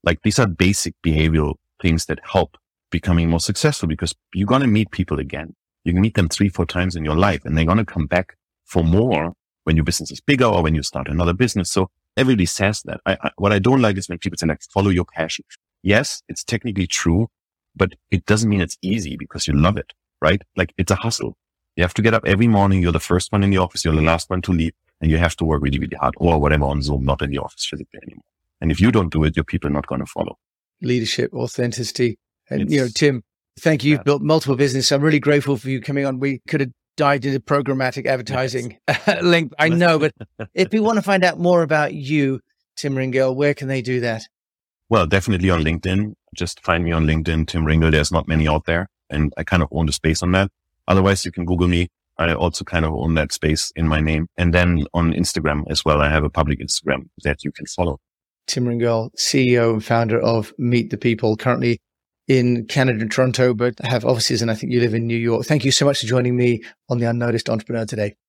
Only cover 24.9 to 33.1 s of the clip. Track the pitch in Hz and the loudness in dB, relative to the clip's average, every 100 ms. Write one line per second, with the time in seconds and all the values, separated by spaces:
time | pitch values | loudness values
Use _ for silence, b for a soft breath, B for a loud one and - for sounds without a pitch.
24.9 | _ 80 80 85 - 80 73 71 69 71 | _ 0 2 0 0 -2 0 -2 -4 -6
25.9 | 71 71 - 85 80 73 76 69 73 67 | -4 -4 0 2 2 4 2 2 -2 -2
26.9 | 69 67 69 71 69 - - - 73 - | -2 -2 -2 -4 -6 -10 -10 -10 -10 -14
27.9 | - - - _ _ _ _ 80 78 110 | -18 -20 -20 _ _ _ _ -2 2 4
28.9 | 117 85 80 78 78 73 - 76 71 - | 4 2 0 0 0 -4 -4 -2 -4 -4
29.9 | 67 67 50 50 - _ _ _ _ 120 | -6 -6 -6 -8 -8 _ _ _ _ -4
30.9 | 123 113 - 120 127 120 - 123 113 113 | -2 -2 -4 -4 -4 -8 -4 -4 -4 -8
31.9 | 120 123 107 _ _ _ 139 139 147 123 | -2 -4 -4 _ _ _ -4 0 0 0
32.9 | - 147 | 0 0